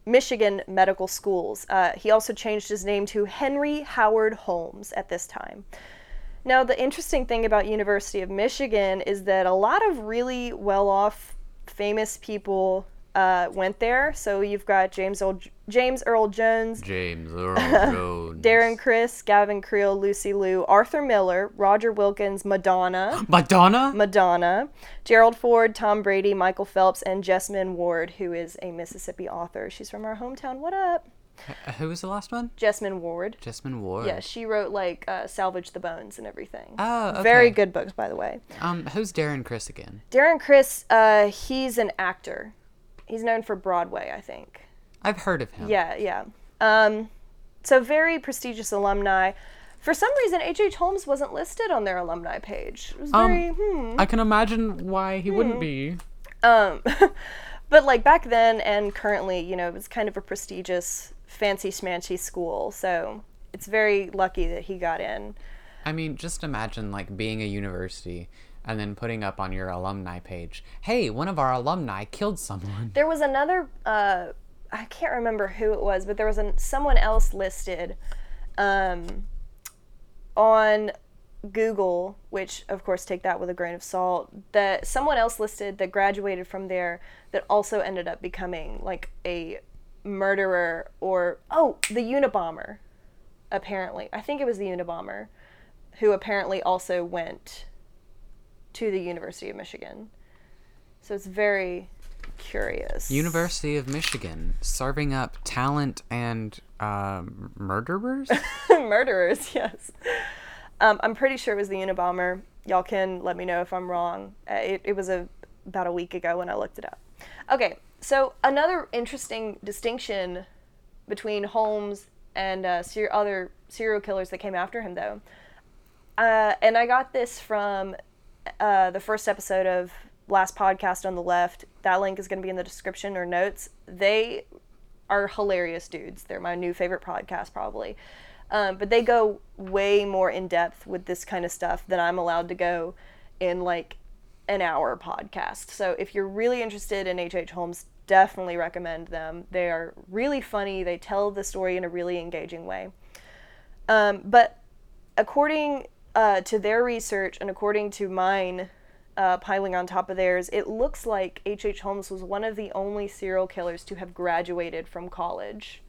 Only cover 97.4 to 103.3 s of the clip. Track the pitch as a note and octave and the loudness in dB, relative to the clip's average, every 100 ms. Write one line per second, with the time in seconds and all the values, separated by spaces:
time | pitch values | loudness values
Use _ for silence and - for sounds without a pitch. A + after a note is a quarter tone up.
97.4 | - - - - - - - - - - | -18 -16 -16 -18 -20 -20 -20 -20 -20 -20
98.4 | - - - - A3 F#3+ F3 E3+ - - | -20 -20 -18 -6 -2 -2 -4 -8 -10 -12
99.4 | - F#3+ - - - - A3 - - - | -12 -12 -14 -16 -16 -16 -20 -20 -20 -20
100.4 | - - - - - _ - G3+ G3 F#3+ | -20 -20 -20 -20 -20 _ -10 -10 -6 0
101.4 | G#3 G3 F3+ F3+ F#3 - - - - - | 2 2 0 -6 -10 -18 -16 -14 -14 -14
102.4 | - G#2 G#2 - - - - C3+ E3+ | -8 -4 -4 -4 -4 -4 -2 -2 0